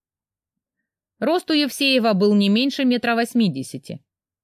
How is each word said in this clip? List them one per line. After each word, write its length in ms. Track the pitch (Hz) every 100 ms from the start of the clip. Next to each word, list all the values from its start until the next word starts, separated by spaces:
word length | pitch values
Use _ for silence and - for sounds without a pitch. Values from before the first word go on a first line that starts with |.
| _ _ _ _ _ _ _ _ _ _ _ -
Рост 320 | 220 349 -
у 20 |
Евсеева 600 | 302 285 - 277 262 220
был 200 | 190 208
не 160 | 208 202
меньше 340 | 214 277 269
метра 300 | 254 247 240
восьмидесяти. 880 | 233 233 240 208 135 131 135 - 170 _ _ _ _